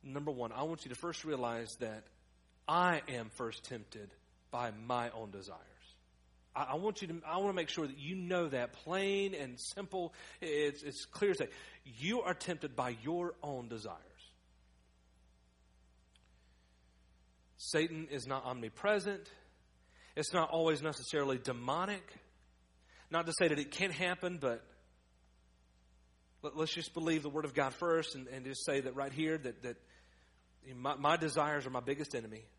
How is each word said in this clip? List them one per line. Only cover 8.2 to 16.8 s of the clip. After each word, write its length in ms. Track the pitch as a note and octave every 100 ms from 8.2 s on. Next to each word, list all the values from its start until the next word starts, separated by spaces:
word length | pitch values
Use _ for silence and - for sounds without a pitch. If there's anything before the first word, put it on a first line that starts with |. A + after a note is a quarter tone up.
| F3+ F3+ E3
that 240 | C3 A#2+
plain 600 | - - F#3 G3 G3 G3
and 240 | F3 C3+ B2
simple. 560 | - - G3 F#3+ E3+ - - -
It's, 420 | E3 D3 D3 C#3+
it's 220 | D3 - -
clear 260 | - G3+
as 60 | F3+
day. 100 | C#3 - - - C3+
You 360 | A2+ D#3 A#3+
are 100 | F3+
tempted 420 | F3 - E3 D3 B2+
by 220 | B2+ A#2
your 320 | B2 F3 F3 E3
own 280 | D3 C3 A#2+
desires. 280 | A2+ G#2 E2+ - - - _ _ _ _ _ _ _ _ _ - _ _ _ _ - - _ _ _ _ - _ _ _ _